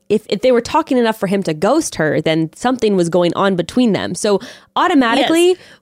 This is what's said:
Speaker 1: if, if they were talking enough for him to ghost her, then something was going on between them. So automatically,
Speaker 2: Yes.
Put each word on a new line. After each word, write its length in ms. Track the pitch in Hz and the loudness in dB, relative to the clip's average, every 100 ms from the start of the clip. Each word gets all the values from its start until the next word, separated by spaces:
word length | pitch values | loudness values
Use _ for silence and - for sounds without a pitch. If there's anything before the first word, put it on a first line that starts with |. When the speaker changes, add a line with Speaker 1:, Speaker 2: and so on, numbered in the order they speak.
| - | -2
Speaker 1:
if, 160 | 208 - | -2 -2
if 100 | 202 | -2
they 120 | 254 | 2
were 80 | 240 | 2
talking 340 | 233 302 320 254 | 0 -2 0 0
enough 220 | 233 - | 0 -2
for 80 | 196 | -2
him 160 | 202 | -2
to 100 | 180 | -2
ghost 440 | 156 196 294 302 - | -2 0 0 -2 -2
her, 260 | 156 143 | -2 0
then 300 | 156 160 160 | 0 0 -2
something 420 | - 240 254 220 196 | -4 -4 0 0 0
was 120 | 170 | 0
going 240 | 175 175 | 2 0
on 200 | - 196 185 | 0 0 0
between 360 | 175 - 247 | -2 0 0
them. 220 | 165 95 | 0 -4
So 240 | 175 214 196 - - _ - | -4 -2 -2 -4 -20 _ -2
automatically, 720 | 339 330 240 233 - 330 349 | 0 2 2 2 2 2 2
Speaker 2:
Yes. 100 | 359 - - | 0 -6 -20